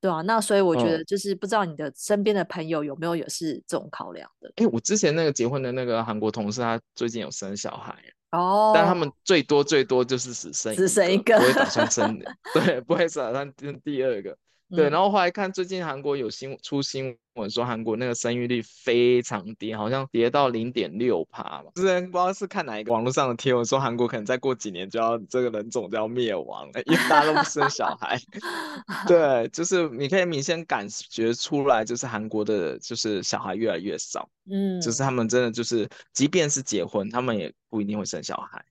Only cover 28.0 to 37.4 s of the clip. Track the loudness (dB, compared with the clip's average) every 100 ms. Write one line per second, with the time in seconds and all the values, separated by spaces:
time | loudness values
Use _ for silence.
28 | -4 -6 -6 -14 -10 -8 -8 -12 -10 -8
29 | 4 6 6 4 2 -4 0 2 0 -2
30 | 0 2 2 0 -2 -4 -2 -4 -4 -10
31 | -12 -2 0 0 -2 0 4 4 2 -4
32 | -4 -6 -4 -2 0 0 0 -6 -10 -6
33 | -2 -2 -2 -4 -4 -2 -2 -2 -4 -8
34 | -8 -10 -10 _ -8 -2 -2 -2 -4 -2
35 | 0 0 2 2 0 -2 -2 0 -2 -8
36 | -12 0 0 2 0 -2 -2 -4 -2 -2
37 | -2 -2 0 -2